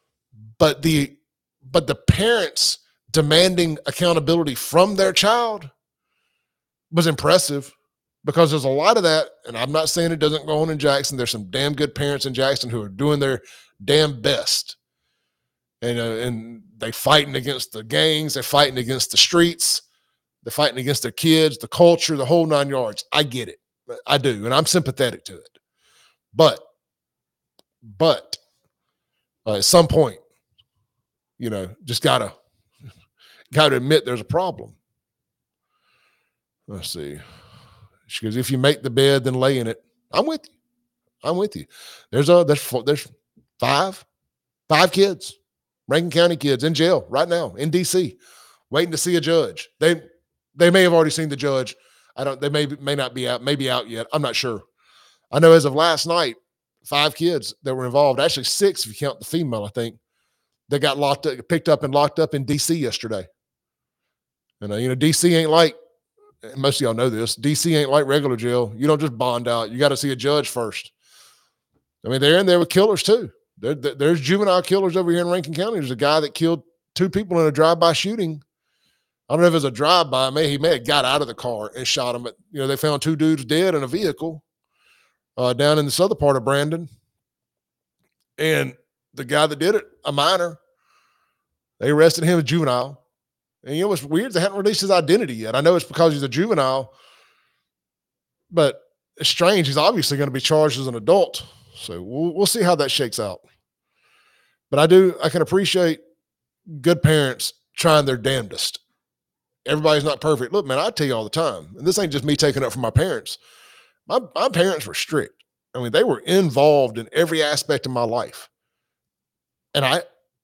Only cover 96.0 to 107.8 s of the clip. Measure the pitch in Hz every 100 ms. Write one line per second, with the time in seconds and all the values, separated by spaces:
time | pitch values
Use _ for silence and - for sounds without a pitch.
96 | 165 143 135 123 214 170 131 131 123 _
97 | _ _ _ _ _ _ _ _ _ _
98 | _ _ _ _ _ 170 139 - _ _
99 | _ - 147 - 175 202 143 139 165 214
100 | 139 143 143 131 - 156 151 127 131 117
101 | 104 196 175 - - _ _ - - 87
102 | 92 131 170 165 202 233 180 165 139 -
103 | 123 110 104 90 _ _ _ _ _ _
104 | _ _ _ _ _ _ - 139 160 185
105 | 190 147 143 170 151 185 202 185 175 156
106 | _ _ _ _ _ _ - 151 131 170
107 | 151 156 139 120 - - _ -